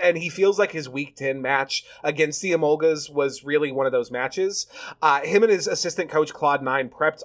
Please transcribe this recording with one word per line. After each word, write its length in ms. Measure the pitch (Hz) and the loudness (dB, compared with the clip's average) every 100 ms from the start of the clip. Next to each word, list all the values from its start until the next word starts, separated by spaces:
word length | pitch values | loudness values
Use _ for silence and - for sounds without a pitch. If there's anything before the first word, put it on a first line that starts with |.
and 160 | 180 170 | 2 2
he 100 | 170 | -2
feels 300 | 170 196 196 | 0 2 2
like 140 | 196 | 0
his 180 | 160 131 | -2 -8
Week 260 | 135 147 - | -8 -8 -6
ten 260 | 135 135 | -4 -2
match 440 | 135 135 135 - - - | 0 0 -2 -6 -8 -6
against 380 | 151 151 156 151 | -4 0 -2 -2
the 100 | 190 | -2
Emolgas 580 | 165 151 151 160 156 143 | 2 2 4 2 2 -2
was 340 | 143 139 135 | -2 -2 -2
really 280 | 139 147 147 | -2 -2 0
one 140 | 131 135 | -2 0
of 60 | |
those 200 | 123 117 | 0 -2
matches. 540 | 123 127 - 190 202 - - - - | -4 -4 -2 -4 -4 -8 -12 -16 -2
Uh, 200 | 156 143 | 2 2
him 220 | 151 202 | 2 4
and 80 | 220 | 4
his 160 | 190 151 | 4 0
assistant 420 | 175 175 175 165 | -4 -4 -4 -2
coach, 240 | 156 151 | 0 0
Claude 300 | - 147 143 | 0 2 2
Nine, 260 | 135 135 127 | 2 -2 -2
prepped 320 | - 156 - | 0 0 0